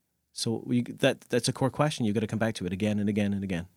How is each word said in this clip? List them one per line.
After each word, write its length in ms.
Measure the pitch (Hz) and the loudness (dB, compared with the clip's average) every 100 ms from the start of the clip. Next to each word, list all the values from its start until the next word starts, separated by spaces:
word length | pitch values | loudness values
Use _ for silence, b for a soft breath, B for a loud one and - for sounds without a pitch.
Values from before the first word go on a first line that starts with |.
| _ _ _ | _ _ _
So 320 | - 120 110 131 | -6 -4 -4 0
we, 180 | 123 | 0
that, 360 | 120 - 135 - - | 0 0 0 0 -2
that's 200 | 123 - | 0 0
a 40 | |
core 180 | - 131 | 0 -2
question. 340 | - 147 - 110 | 2 0 2 0
You've 100 | 104 | 2
gotta 100 | 107 | 0
come 140 | 110 | 0
back 160 | 113 - | -2 -2
to 100 | 90 | -4
it 60 | |
again 280 | 95 104 104 | 0 0 0
and 100 | 104 | 0
again 240 | 104 101 | 2 0
and 100 | 101 | 0
again. 240 | 98 85 92 | -2 -4 -6